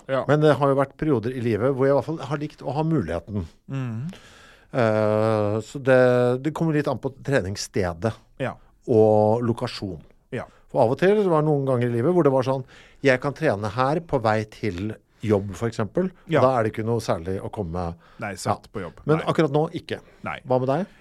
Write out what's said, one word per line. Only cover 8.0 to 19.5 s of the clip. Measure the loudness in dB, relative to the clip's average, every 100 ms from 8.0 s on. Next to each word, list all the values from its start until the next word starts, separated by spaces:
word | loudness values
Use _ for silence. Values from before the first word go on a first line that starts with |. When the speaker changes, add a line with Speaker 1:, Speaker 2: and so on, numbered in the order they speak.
| -4 -4 _ -8
Speaker 1:
Ja. | -8 -8 _ _ 2
Speaker 2:
og | 6 6 6 4 2
lokasjon. | 0 -2 -6 -8 -10 -10 -16 _ _
Speaker 1:
Ja. | -12 -12 _ _
Speaker 2:
For | 2 2
av |
og | 4
til, | 4 4
så | 2
var | 2
det | 2
noen | 0 0
ganger | 0 0
i | 0
livet | 2
hvor | 4 4
det | 4
var | 0
sånn, | -4 -8 -20 -20 _
jeg | 2 2
kan | 0
trene | -2 -2 0 -2
her | 0 0 -2 -2
på | -2
vei | 0 0 -2
til | -6 -6 -4 -8 -10 _ _
jobb, | 0 0 0
for | -6 -6
eksempel. | -4 -4 -2 -4
Og | -6 -2
Speaker 1:
Ja. | 2
Speaker 2:
da | 4 4
er |
det | 0
ikke | -2 -2
noe | -2
særlig | -2 -4 -4 -8
å | -8
komme | -8 -6 -6 -6 -8 _ -12
Speaker 1:
Nei, | -10 -6
satt | -4 -4
Speaker 2:
Ja. | -8
Speaker 1:
på | -12
jobb. | -12 -6 0
Speaker 2:
Men | 0
Speaker 1:
Nei. | 2
Speaker 2:
akkurat | 0 2